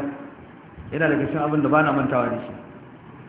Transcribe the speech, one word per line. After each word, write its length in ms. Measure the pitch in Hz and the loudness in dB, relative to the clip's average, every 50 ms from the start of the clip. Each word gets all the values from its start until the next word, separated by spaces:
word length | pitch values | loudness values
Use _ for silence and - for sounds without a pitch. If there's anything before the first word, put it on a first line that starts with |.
| - - - - - - - - - - - - - - - - - - - | -2 -4 -6 -8 -12 -16 -16 -18 -20 -20 -20 -20 -20 -20 -18 -16 -12 -8 -2
yana 160 | 151 160 156 | 2 2 4
daga 160 | 147 147 139 | 4 2 2
cikin 120 | 135 147 156 | 0 0 0
abin 200 | 147 151 151 151 143 | 0 2 2 2 4
da 60 | 131 | 6
ba 140 | 139 151 156 | 6 6 6
na 100 | 147 139 | 6 4
mantawa 360 | 139 131 127 139 123 120 117 | 2 2 2 2 2 2 2
da 80 | 117 113 | -2 -4
shi. 140 | - - - - - - - - - - - - - - - - - | -6 -10 -12 -14 -14 -16 -18 -18 -18 -20 -20 -20 -20 -20 -20 -18 -20